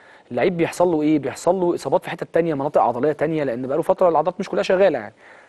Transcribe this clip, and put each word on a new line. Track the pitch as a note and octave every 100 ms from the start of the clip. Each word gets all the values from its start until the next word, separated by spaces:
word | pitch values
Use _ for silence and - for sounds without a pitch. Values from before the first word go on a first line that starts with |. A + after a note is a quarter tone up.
| - - _
اللعيب | A#2+ A#2+ E3+
بيحصل | D#3 - F3+
له | D#3
إيه؟ | D3+ D3+
بيحصل | B2+ - E3 F#3+
له | F3 -
إصابات | - F#3
في | -
حتة | F3 D#3
تانية، | E3+ E3+
مناطق | C#3 D3 E3
عضلية | A2+ A#2+ D3
تانية، | C#3+ D#3 D#3
لأن | C#3 A#2+ C3
بقاله | D3+
فترة | D#3+ F#3+ F3+
العضلات | D3+ E3 F#3+
مش | F#3+
كلها | G#3
شغالة | F#3+ F#3 F#3+ C3+
يعني، | G#2 - - -